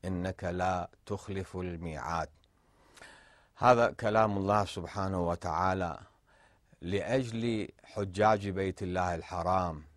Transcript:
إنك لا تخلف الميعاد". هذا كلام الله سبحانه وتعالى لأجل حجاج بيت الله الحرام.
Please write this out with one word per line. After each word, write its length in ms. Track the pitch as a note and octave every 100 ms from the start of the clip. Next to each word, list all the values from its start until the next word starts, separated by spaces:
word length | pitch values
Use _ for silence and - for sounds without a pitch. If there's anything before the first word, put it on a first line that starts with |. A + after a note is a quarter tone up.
| F2+
إنك 380 | F#2 F2+ F#2
لا 460 | F2 F2+ F2+ F2+ F2 _ -
تخلف 520 | G2+ - F#2+ F2+ F#2
الميعاد". 720 | F2+ E2+ E2 D2+ B1+ E2 D#2 _ _ _ _ _ _ - - - - - _ -
هذا 340 | B2 A#2+ A#2
كلام 460 | - A2 G#2+ A2 G2+
الله 280 | G2 G#2 G2
سبحانه 640 | - E2+ G#2 F#2+ F#2 F2
وتعالى 720 | E2+ F2+ D#2+ F#2 F#2+ F2 D2+ - _ _ _ - _ _ _
لأجل 880 | E2 G2 F2+ C3 B2 A2+ A#2 A2 F#2 -
حجاج 680 | - - G2 F#2 G#2+ G#2+ G2+
بيت 340 | F#2+ F#2+ F#2+
الله 320 | F#2 F2+ F2+ E2+
الحرام. 680 | - F2+ E2+ F#2 F2+ D#2 D2